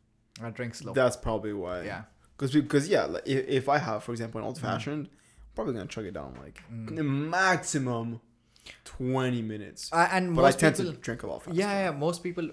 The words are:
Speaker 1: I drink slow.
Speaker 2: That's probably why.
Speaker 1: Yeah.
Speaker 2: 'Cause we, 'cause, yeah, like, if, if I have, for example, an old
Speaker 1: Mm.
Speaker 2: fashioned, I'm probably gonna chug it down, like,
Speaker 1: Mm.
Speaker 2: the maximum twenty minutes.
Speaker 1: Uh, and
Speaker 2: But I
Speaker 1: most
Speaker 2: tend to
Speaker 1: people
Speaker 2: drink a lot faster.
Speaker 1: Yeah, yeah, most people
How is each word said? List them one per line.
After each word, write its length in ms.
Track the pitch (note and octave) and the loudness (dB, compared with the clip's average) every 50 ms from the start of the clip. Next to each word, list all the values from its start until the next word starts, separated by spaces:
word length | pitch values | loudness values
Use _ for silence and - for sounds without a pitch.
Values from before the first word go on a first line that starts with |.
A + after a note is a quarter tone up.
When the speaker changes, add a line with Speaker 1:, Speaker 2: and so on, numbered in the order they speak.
| _ _ _ _ _ _ - - A2+ | _ _ _ _ _ _ -14 -10 -10
Speaker 1:
I 80 | A#2 | -8
drink 240 | G#2+ - B2 A#2+ A#2 | -6 -6 -6 -6 -8
slow. 180 | - D3 A2 F#2+ | -8 -10 -2 2
Speaker 2:
That's 240 | C3+ C3 B2 A#2+ | 4 4 4 4
probably 380 | - - - A2 G#2+ G2+ G#2+ G#2 | 2 -2 -2 -2 -2 -2 -2 -4
why. 280 | G2+ F2 F2 F2+ F2+ F2+ | -4 -4 -4 -4 -4 -6
Speaker 1:
Yeah. 180 | G2+ G2 F#2 G#2+ - _ _ _ _ _ | -6 -8 -8 -10 -14 _ _ _ _ _
Speaker 2:
'Cause 180 | - C#3+ C3 A#2+ | -4 -2 2 4
we, 80 | D3+ C#3 | 4 4
'cause, 240 | - - C#3+ C#3 F3 | 6 4 2 4 6
yeah, 160 | G3+ C#3 F2+ | 4 4 4
like, 200 | D2 E2+ - - | 2 0 -4 -2
if, 220 | - C3+ C3 B2+ - | 0 0 0 2 2
if 200 | - C3 C3 - | 0 2 2 4
I 100 | C#3+ D3 | 4 2
have, 260 | - D#3 A2 G#2+ - | 2 0 -2 -4 -4
for 80 | - A#2+ | -6 -6
example, 280 | A2+ A#2 A2+ A2+ A2+ | -6 -6 -6 -6 -6
an 60 | G#2+ | -6
old 120 | A2 B2 - | -6 -6 -4
Speaker 1:
Mm. 20 | |
Speaker 2:
fashioned, 460 | A#2+ G#2+ F#2+ A2+ A2 - D3 D#3 C#3 - | -2 -2 -2 -2 -2 -4 -4 -6 -6 -8
I'm 460 | - - _ _ _ - - - - | -12 -20 _ _ _ -20 -20 -10 -8
probably 160 | - C3 - B2+ | -4 -4 -2 -2
gonna 120 | A2 F#2 | -4 -6
chug 180 | - - A#2 G#2+ | -6 -8 -8 -8
it 80 | F#2 F#2+ | -6 -8
down, 220 | D#2 C#2+ C2+ B1+ A#1+ C2+ | -8 -10 -10 -12 -14 -16
like, 180 | C#2+ - - - - A#2 | -16 -18 -20 -16 -14 -12
Speaker 1:
Mm. 220 | A2+ A2 A2 D#3+ | -10 -8 -6 -4
Speaker 2:
the 60 | D#3+ D#3 | -2 0
maximum 1160 | C#3+ C3+ C#3 D3 D#3+ E3+ F3+ F#3+ F#3+ F#3+ D#3+ - - - D3+ C3 B2+ A#2+ A#2 A2+ A#2 A#2 A2+ - _ _ _ _ _ _ _ - - - - - | 2 2 0 0 0 2 4 6 6 4 4 2 0 -2 0 0 0 0 0 -2 -4 -6 -8 -12 _ _ _ _ _ _ _ -20 -20 -20 -20 -18
twenty 560 | - - - C3 B2+ B2+ C3 C3 B2+ B2 A#2+ | -14 -8 -4 -2 0 2 2 2 2 2 0
minutes. 480 | A2+ A2 G#2+ G#2+ G#2 - - - - - | 0 -2 -4 -6 -8 -10 -12 -12 -8 -6
Speaker 1:
Uh, 160 | - E3 F3 - F#3 | -4 -2 0 0 0
and 240 | F#3 F3+ F3+ E3+ | 0 0 2 4
Speaker 2:
But 60 | D3 C3 | 6 6
I 60 | C#3 | 6
Speaker 1:
most 100 | C3 - | 8 8
Speaker 2:
tend 160 | E3 D#3 - | 6 6 6
to 60 | - F#3+ | 4 0
Speaker 1:
people 180 | E3+ D3 - | -4 -6 -6
Speaker 2:
drink 220 | - - A#2 A#2+ - | -6 -6 -6 -6 -6
a 40 | |
lot 160 | - C#2 - - | -6 -8 -8 -8
faster. 140 | - E3+ E3+ | -4 -2 0
Speaker 1:
Yeah, 260 | G3 G#3 G3+ G3 F#3+ | 0 2 0 0 0
yeah, 40 | F3+ D3+ | 0 0
most 300 | C#3+ C#3+ E3 F3 F3 - | 0 0 0 0 -2 -4
people 280 | F3+ E3+ F3 E3 D3+ | -6 -4 -4 -4 -6